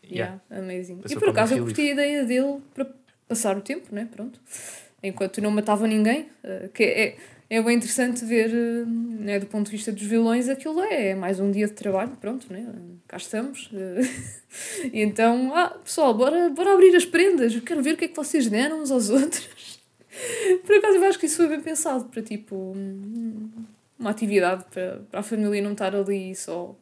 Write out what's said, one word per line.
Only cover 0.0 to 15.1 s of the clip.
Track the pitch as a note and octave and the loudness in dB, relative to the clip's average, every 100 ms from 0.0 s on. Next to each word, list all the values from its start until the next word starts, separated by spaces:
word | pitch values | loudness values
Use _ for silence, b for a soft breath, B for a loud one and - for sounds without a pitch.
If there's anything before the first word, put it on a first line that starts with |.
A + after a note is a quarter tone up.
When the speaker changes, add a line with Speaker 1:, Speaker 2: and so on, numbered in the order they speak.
Speaker 1:
yeah. | - F3+ F#3 F#3+ | -10 -6 -6 -8
Speaker 2:
Yeah, | _ | _
amazing. | G3 F#3 F#3 F3+ F3+ | -12 -10 -10 -10 -14
Speaker 1:
Passou | - D4 | -8 0
Speaker 2:
E | |
por | |
Speaker 1:
como | G#4 | 2
Speaker 2:
acaso | A3 A3 | 4 2
eu | B3+ | 2
Speaker 1:
relief. | A#2 A2 | 0 0
Speaker 2:
curti | D4 | 0
a | |
ideia | C#4 C#4+ D4 A#3+ | 2 0 0 0
dele | B3+ C#4 C#4 - | 0 0 -4 -10
para | - C4+ - _ _ _ | -8 -8 -8 _ _ _
passar | A3+ G#3+ G3 | -2 0 -2
o | |
tempo, | G3 D4+ - | -4 -10 -8
né? | G#3 A3+ | -10 -10
Pronto. | - A#3 - B B B B B _ | -10 -14 -14 B B B B B _
Enquanto | G3 F#3+ F#3+ G3+ | -10 -4 -4 -2
não | G#3 | 0
matava | G#3 G#3+ G#3 A3 | 0 2 2 2
ninguém, | A3 G#3+ C4+ D#4 _ | 4 4 2 -4 _
eh, | - F#3+ F#3+ | -12 -12 -12
que | - | 0
é, | G#3+ - A3 B B B _ | 2 4 0 B B B _
é | A3+ | 0
bem | A3+ A#3+ | 4 2
interessante | A#3 - B3 A#3+ A3+ | 2 0 0 -2 0
ver, | A#3 A3+ | 2 2
eh, | A#3 A#3 A#3 A#3 | 2 0 -2 -2
né, | A#3 A#3 A3 G3+ G3+ | -4 -4 -6 -4 -4
do | G3+ | -2
ponto | G#3+ G#3 | -4 -4
de | |
vista | G#3 A3 | -4 -6
dos | G3+ | -6
vilões, | G#3 A3+ A3+ A#3 B3 | 0 2 4 2 0
aquilo | C4+ D#4 D#4 | -4 -4 -2
é, | G4+ F4 G3 | -2 0 0
é | |
mais | F#3+ F#3 F#3+ | -2 -2 0
um | G3+ | 0
dia | G3+ G#3 | 2 0
de | |
trabalho, | G#3 G#3 F#3+ A#3 - | -2 -2 -2 -2 -6
pronto, | G3+ B3+ - | -8 -8 -10
né? | F#3+ A#3 G3+ F3 F3 _ | -14 -12 -14 -16 -20 _
Cá | - | -14
estamos. | - G#3+ B3+ C4+ - | -8 -6 -6 -10 -12
Eh, | G3+ F#3+ F3+ B3+ - - - _ - - G#4 C#4+ | -10 -6 -2 -2 -4 -14 -18 _ -14 -10 -8 -6
<laughs> | |
e | A3 | 0
então, | G#3+ | 0